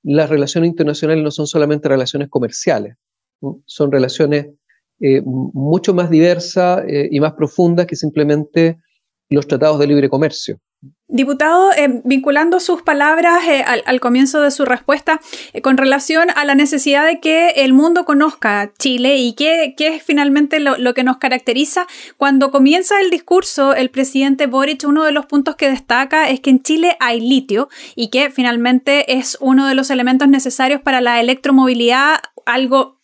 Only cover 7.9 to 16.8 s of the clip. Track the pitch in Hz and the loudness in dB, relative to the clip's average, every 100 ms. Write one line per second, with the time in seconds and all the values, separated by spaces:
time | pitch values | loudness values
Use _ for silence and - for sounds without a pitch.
7.9 | 160 151 151 147 147 147 165 165 165 _ | -4 -4 -2 0 0 -2 0 0 -2 _
8.9 | _ _ _ - 147 139 135 156 151 143 | _ _ _ -4 -2 -2 0 0 2 2
9.9 | 147 135 135 151 - - - _ _ 135 | 2 2 0 -2 -4 -12 -14 _ _ -20
10.9 | _ - 247 269 277 302 349 392 294 285 | _ -6 -2 -2 0 2 4 4 2 0
11.9 | 240 247 269 294 285 330 359 359 349 - | 0 0 0 2 0 2 0 0 -2 0
12.9 | 285 294 320 339 349 339 277 - 240 - | 0 2 2 2 2 2 0 0 -2 -2
13.9 | 254 240 247 262 302 285 285 262 247 - | -2 0 2 2 2 0 0 -2 -2 -2
14.9 | 285 - 311 - - - - 269 262 269 | -2 0 -4 -6 -18 -14 -4 0 2 2
15.9 | 277 269 320 349 - 285 277 294 285 | 0 0 0 0 0 0 2 2 0